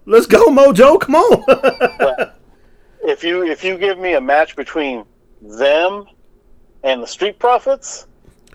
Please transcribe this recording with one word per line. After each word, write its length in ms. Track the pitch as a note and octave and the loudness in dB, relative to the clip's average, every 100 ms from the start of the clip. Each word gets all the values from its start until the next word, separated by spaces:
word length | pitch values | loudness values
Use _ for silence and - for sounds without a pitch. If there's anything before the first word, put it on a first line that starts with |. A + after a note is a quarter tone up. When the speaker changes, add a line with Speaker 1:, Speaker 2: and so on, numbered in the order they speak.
| - | 0
Speaker 1:
Let's 200 | A3+ - | 2 4
go, 220 | G3+ F#4+ | 4 4
Mojo. 520 | C#4 C#4 F#3+ C4 F4 | 6 4 6 4 4
Come 160 | - D4+ | 2 2
on. 280 | A4 - - | 2 2 2
<laughs> 500 | - C4 - B3 - | 0 0 -2 -4 -2
Speaker 2:
But 380 | C4+ B3+ A#3+ _ _ _ _ _ _ _ | -4 -4 -8 _ _ _ _ _ _ _
if 200 | D#3+ C#3 | -6 -6
you, 220 | E3+ F3+ F3 | -4 -4 -4
if 180 | D3 | -6
you 140 | F#3+ F#3 | -8 -4
give 200 | G3 F3+ | -4 -4
me 160 | F#3 D3+ | -4 -4
a 60 | |
match 340 | B2+ D3 D#3+ - | 0 0 -2 -6
between 480 | C3 E3 C#3+ A#2+ G#2 _ _ _ | -10 -8 -6 -8 -14 _ _ _
them 640 | G#2+ G#2+ C#3 D3+ F3+ G3+ G3+ _ _ _ _ _ _ _ | -16 -4 0 0 -2 -6 -14 _ _ _ _ _ _ _
and 180 | C3+ B2+ | -6 -6
the 60 | A#2 | -8
Street 320 | - G3 - | -10 -10 -4
Profits, 680 | A#3+ B3 C4+ C4+ - - - _ _ _ _ | -2 -2 -2 -6 -8 -20 -20 _ _ _ _